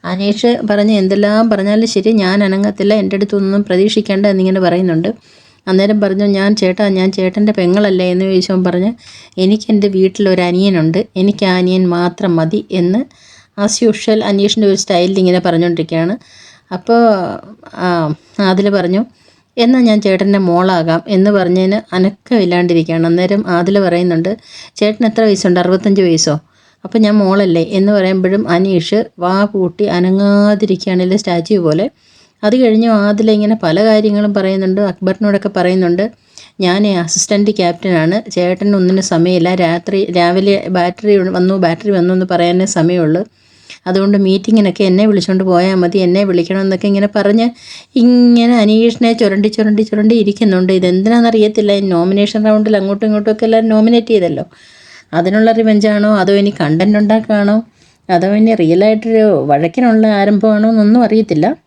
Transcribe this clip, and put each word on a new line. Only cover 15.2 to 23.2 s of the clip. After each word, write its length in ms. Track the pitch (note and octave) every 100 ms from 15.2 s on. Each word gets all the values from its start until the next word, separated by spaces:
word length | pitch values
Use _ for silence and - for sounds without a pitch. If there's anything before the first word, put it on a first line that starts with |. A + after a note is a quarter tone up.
| F#3 F3+
പറഞ്ഞുകൊണ്ടിരിക്കുകയാണ്. 720 | F3+ E3+ F3 E3+ E3 E3 E3 C4+ _ - - _ _
അപ്പോൾ, 280 | F#3 - A#3 A#3 G3+ F3 - - G#3+ -
ആ, 140 | - F3+ E3+ D#3 D3+ _ -
ആദില 280 | G3 F#3+ G3+
പറഞ്ഞു, 320 | G3 F3 F#3 A#3+ _ _ _ _ -
"എന്നാൽ 240 | A#3 C4
ഞാൻ 180 | A#3 G#3+
ചേട്ടൻ്റെ 380 | G3+ F#3+ G3 G3
മോളാകാം" 640 | F#3 E3+ F#3 F#3 E3 E3 -
എന്ന് 220 | F#3+ G3+
പറഞ്ഞതിന് 480 | G3+ F3 F3+ F#3+ G#3 -
അനക്കമില്ലാണ്ടിരിക്കുകയാണ്. 1120 | F#3 F#3+ G3+ - A#3+ F3+ F3 F3 E3+ E3 E3 E3
അന്നേരം 360 | E3+